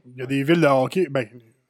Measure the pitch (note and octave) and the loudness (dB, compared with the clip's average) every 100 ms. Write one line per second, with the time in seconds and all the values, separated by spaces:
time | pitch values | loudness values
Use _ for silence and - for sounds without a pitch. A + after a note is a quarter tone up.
0 | B2+ B2+ C3 C#3 C#3 F3 D3 C3+ B2+ F#3+ | -20 -14 -6 -2 0 2 4 4 0 -2
1 | D#3 C#3 A#2 B2 - _ | -2 -4 -8 -12 -20 _